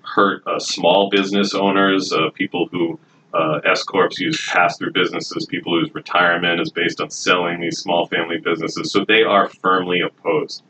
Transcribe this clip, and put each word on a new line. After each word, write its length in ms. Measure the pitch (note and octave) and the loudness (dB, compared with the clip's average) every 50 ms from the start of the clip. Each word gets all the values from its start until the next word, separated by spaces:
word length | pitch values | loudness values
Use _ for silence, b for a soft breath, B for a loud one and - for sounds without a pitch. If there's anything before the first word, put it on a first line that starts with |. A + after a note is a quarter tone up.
hurt, 420 | _ - - - G2+ G2 F#2+ - _ | _ -4 2 2 2 2 2 -2 _
uh, 120 | - - - | -6 -6 -6
small 520 | - - - - F2 E2+ F2+ G2 G2+ G2 | -4 -6 -6 0 2 4 4 4 4 4
business 440 | G2+ G2 G2 F#2+ G2 G2+ G2+ G2+ G2 | 2 0 0 2 0 0 0 0 0
owners, 600 | G2 G2 G2 G2 G2 G2 G2 F#2+ F#2+ F#2+ F#2+ G2+ | 0 0 2 4 4 4 4 2 2 0 0 0
uh, 160 | F#2 G2 F#2 - | 0 0 -2 -2
people 340 | - - - - F2 E2+ E2 - | -4 -6 -4 -2 -2 -4 -2 0
who, 260 | F2+ E2+ E2+ E2 - b b b b b _ - | -2 -2 -2 -4 -8 b b b b b _ -2
uh, 260 | F2 F2 D#2 D2+ D2 - | -2 0 0 -2 -2 0
S 180 | F#2 F#2 - - | 0 -2 -2 -2
corps 240 | - - F#2+ F2+ - - - | -2 2 2 2 2 0 -2
use 240 | - D#2+ D#2+ - - - | -2 -2 -2 -2 -4 -2
pass-through 420 | - F2+ F2 E2+ E2+ - F#2 F2+ D#2 | 2 2 2 2 0 -2 -6 -4 0
businesses, 520 | - F2+ F2 - F2 - - - E2+ E2 | 0 0 0 -2 -6 -8 -6 -6 -6 -6
people 340 | - - F2+ D#2+ E2+ F2 E2+ | -4 -6 -8 -4 0 0 0
whose 160 | D#2 - - | 0 0 -4
retirement 680 | - - - - F2 F2 F2 F2 F2 F2 E2+ E2+ E2+ E2+ | -10 -10 -2 0 2 4 4 2 2 0 0 0 0 -2
is 80 | D#2 - | -4 -2
based 260 | F2 E2+ E2 - - E2 | -2 -2 -2 -2 -4 -8
on 80 | D2+ | -8
selling 500 | - - - G2 F#2 F2+ F2+ E2+ E2+ E2+ | -8 -6 0 0 2 2 2 -2 -2 -4
these 160 | E2+ E2+ E2 - | -4 -6 -6 -6
small 280 | - F#2+ F2 E2+ E2+ | -4 0 0 0 0
family 320 | - F2+ F2 E2+ E2 E2+ D#2+ | 0 -2 -4 -4 -2 -4 -4
businesses. 520 | - E2+ E2+ D#2+ E2 E2 - F2+ E2 D#2 | -2 -2 -2 -2 -4 -6 -6 -6 -6 -2
So 140 | - G2+ F#2+ | 0 -2 2
they 160 | F#2 G#2+ A2 A2 | 4 4 4 4
are 260 | F2 G2+ G2 F#2 - - _ - | 6 6 4 4 2 -2 _ 0
firmly 380 | F#2+ F#2 F#2+ F#2 F2+ F2+ F2+ | 0 2 2 0 0 0 0
opposed. 640 | F2 E2 _ _ _ F2 E2 - - - - - _ _ | 0 -2 _ _ _ -2 0 0 -2 -4 -10 -16 _ _